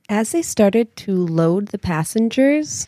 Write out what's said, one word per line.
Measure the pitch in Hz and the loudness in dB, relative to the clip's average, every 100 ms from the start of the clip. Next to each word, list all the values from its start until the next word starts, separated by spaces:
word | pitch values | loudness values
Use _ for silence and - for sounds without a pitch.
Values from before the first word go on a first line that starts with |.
| - | -4
As | 208 220 | -2 0
they | 339 | -2
started | 330 - 202 220 226 - | -2 2 4 4 0 -6
to | - | -4
load | 185 175 160 165 180 208 | -2 0 2 2 0 -2
the | 196 | -6
passengers, | 185 156 160 226 226 254 269 294 302 - | -4 -4 -2 0 0 2 2 2 -2 -8